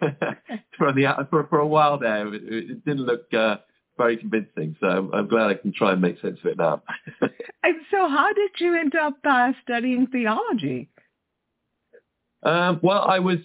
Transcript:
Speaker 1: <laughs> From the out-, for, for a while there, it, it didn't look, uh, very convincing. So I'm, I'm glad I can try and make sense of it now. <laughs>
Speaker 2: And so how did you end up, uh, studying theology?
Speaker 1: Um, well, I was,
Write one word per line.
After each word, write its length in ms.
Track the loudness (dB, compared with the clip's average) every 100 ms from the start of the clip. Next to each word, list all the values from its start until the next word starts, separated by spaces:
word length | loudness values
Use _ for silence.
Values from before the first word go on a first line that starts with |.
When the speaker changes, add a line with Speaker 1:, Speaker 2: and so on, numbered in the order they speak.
Speaker 1:
<laughs> 760 | -6 -4 -8 -8 -12 -14 _ -2
From 180 | 0 2
the 100 | 0
out-, 220 | 0 -2
for, 160 | -2 0
for 120 | 0
a 80 | 2
while 320 | 4 4 2
there, 340 | 0 -2 -4
it, 80 | -8 -8
it 400 | -8 -8 -8 -6
didn't 200 | -4 -2
look, 280 | -4 -2
uh, 240 | 0 0 -2 _ _ _ 0
very 180 | 0 0
convincing. 640 | -2 -4 -4 -8 -8 -2
So 80 | 0
I'm, 260 | 0 0
I'm 140 | -2 0
glad 200 | 2 2
I 60 | 0
can 180 | -4
try 180 | 0 0
and 100 | 2
make 200 | 2 0
sense 180 | -8 -4
of 60 | -6
it 120 | 0
now. 240 | 0 0 -6 -14 -14 -4
<laughs> 80 | -4 -4 -18 -4
Speaker 2:
And 140 | -2 -2 -2
so 160 | 0 2
how 240 | 2 2
did 180 | 2 -2 0
you 140 | 0 2
end 160 | 0 0
up, 220 | -2 -2 0
uh, 260 | 2 2 0
studying 460 | -4 -4 0 0 0
theology? 800 | 0 0 0 -2 -2 -2 -6 -10 _ _ _ _ _ _ _ _ _ _ -20 _ _ _ _
Speaker 1:
Um, 380 | 0 2 2 2
well, 200 | 2 2 2
I 140 | 2
was, 200 | 2 0